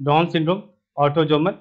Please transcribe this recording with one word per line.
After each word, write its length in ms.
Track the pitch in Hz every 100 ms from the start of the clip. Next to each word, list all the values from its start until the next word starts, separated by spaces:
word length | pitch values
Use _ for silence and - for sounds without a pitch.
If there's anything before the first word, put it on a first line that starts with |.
डाउन 220 | 135 151 165
सिंड्रोम, 360 | 170 156 196 - _ _ -
ऑटोसोमल 560 | 143 151 151 151 165 202